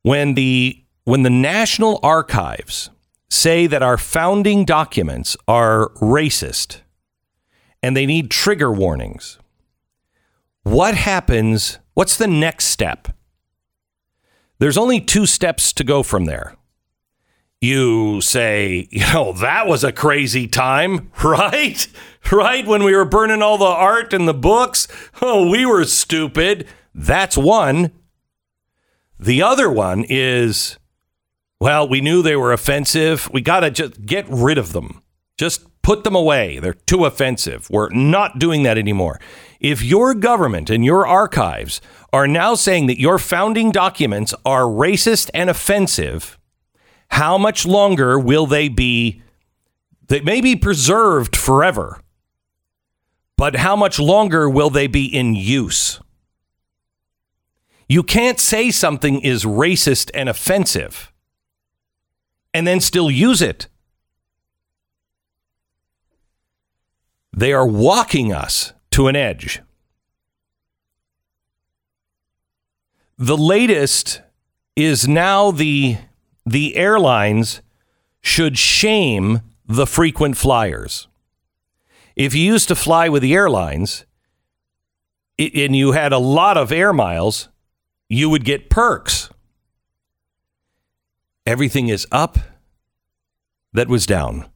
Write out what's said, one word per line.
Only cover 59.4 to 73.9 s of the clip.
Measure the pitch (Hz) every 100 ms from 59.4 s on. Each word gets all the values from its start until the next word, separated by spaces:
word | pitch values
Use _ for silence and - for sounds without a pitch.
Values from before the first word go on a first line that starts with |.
racist | 107 104 160 185 - 127 -
and | - 131
offensive | 113 - 196 180 90 64 - - _ _ _ _ _ _ _ _ _ _ _ _ _ _
and | 165
then | 170 185
still | - 180 165
use | 131 226 220
it. | 120 - - _ _ _ _ _ _ _ _ _ _ _ _ _ _ _ _ _ _ _ _ _ _ _ _ _ _ _ _ _ _ _ _ _ _ _ _ -
They | 123
are | 139 127
walking | 104 123 214 - 156 113
us | 82 - - - _ _
to | - 135
an | 143
edge. | 123 73 - - _ _ _ _ _ _ _ _ _ _ _ _ _ _ _ _ _ _ _ _ _ _ _ _ _ _ _ _ _ _ _ _ _ _ _ _
The | 123 151
latest | 156 202 240 175 139